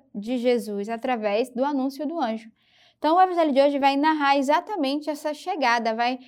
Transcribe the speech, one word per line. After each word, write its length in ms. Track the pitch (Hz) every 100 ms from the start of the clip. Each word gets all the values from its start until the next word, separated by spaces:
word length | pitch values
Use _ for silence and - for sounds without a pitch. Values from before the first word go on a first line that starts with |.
| _ 202
de 220 | 214 254
Jesus 500 | 247 240 208 202 208
através 640 | 226 254 240 214 208 254
do 160 | 240 277
anúncio 420 | 277 269 277 285
do 120 | 330
anjo. 300 | 226 220 - _ _ _ _ -
Então, 200 | 302 349
o 40 |
evangelho 300 | 370 339 311
de 100 | 262
hoje 160 | 285 277
vai 200 | 277 277
narrar 400 | 311 311 277 285
exatamente 720 | 269 320 403 403 269 294 302
essa 240 | 294 302
chegada, 600 | 294 359 370 247 240 226
vai 240 | 220 240 254